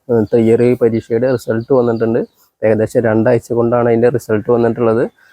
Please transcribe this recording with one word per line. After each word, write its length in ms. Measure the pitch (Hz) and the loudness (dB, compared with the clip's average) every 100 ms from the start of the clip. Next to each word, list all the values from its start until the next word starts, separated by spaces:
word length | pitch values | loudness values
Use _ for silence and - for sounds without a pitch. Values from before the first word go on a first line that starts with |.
| - | -4
ഏഹ്, 160 | 117 107 | -2 0
തിയറി 480 | 120 113 117 120 | 0 2 2 2
പരീക്ഷയുടെ 580 | 123 117 113 - 117 127 | 2 0 -2 -4 -2 -2
റിസൾട്ട് 420 | 123 - 113 117 | -2 -4 -6 0
വന്നിട്ടുണ്ട്. 460 | 135 120 117 113 120 226 _ _ _ | 0 0 0 -2 -2 -6 _ _ _
ഏകദേശം 400 | 110 107 110 131 | 0 0 0 0
രണ്ടാഴ്ച 520 | 113 110 113 117 - | 0 2 2 0 -2
കൊണ്ടാണ് 360 | 117 117 120 120 | -2 0 0 2
അതിൻ്റെ 200 | 117 120 | 2 2
റിസൾട്ട് 420 | 120 - 107 110 | 0 -2 -4 0
വന്നിട്ടുള്ളത്. 520 | 120 117 117 117 110 190 - _ | 0 0 0 0 0 -2 -8 _